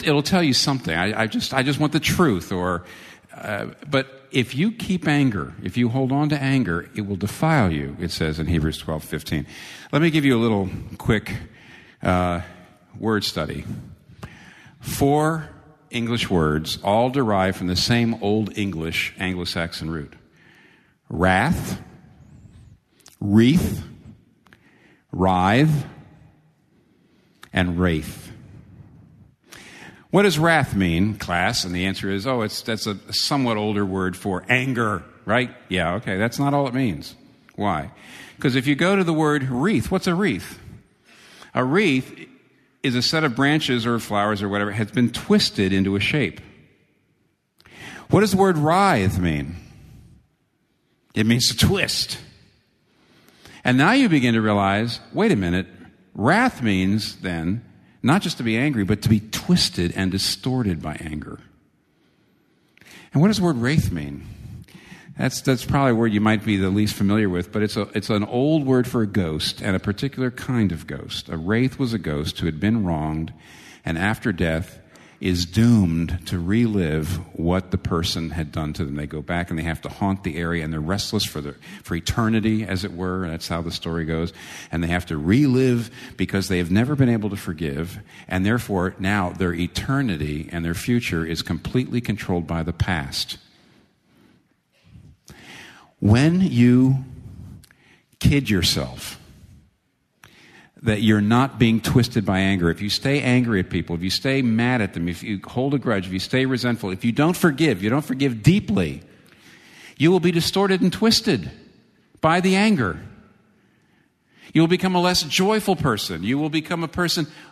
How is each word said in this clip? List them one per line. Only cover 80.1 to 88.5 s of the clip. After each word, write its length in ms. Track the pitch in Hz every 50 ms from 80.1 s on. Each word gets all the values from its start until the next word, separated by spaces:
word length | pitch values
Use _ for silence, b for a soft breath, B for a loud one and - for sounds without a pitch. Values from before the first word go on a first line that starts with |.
| 98 95 -
the 140 | 90 73 80
area, 260 | 85 85 85 85 78
and 80 | 78
they're 80 | 80 78
restless 460 | 76 85 95 101 - - - 104 -
for 160 | - - 80
the, 100 | 71 73 71 - B B 98 101
for 120 | B - 87
eternity, 720 | 82 - - - 120 113 110 113 110 104 113 110 107 110
as 200 | 90 95 90 101
it 80 | 90 85
were. 340 | 85 92 92 92 95 92 80
That's 180 | 80 82 -
how 140 | - 85 85
the 100 | 80 85
story 360 | 80 - - 85 82 82 80
goes. 260 | 78 80 80 82 85 B B B B B B B B
And 100 | - 82
they 60 | 85 85
have 160 | 87 90 -
to 120 | - 85 73
relive 720 | 73 85 107 135 147 135 123 127 131 127 123 120 113 107 B B B B B
because 320 | - 95 - - 98 92 -
they 80 | 95
have 140 | 90 87 80
never 260 | 92 107 120 139 151
been 140 | 139 139 120
able 180 | 117 110 104 104
to 80 | 98
forgive, 640 | 95 - - 82 76 85 73 69 73 82 90 101 104 B B B B B B
and 180 | 90 92 95
therefore 480 | 104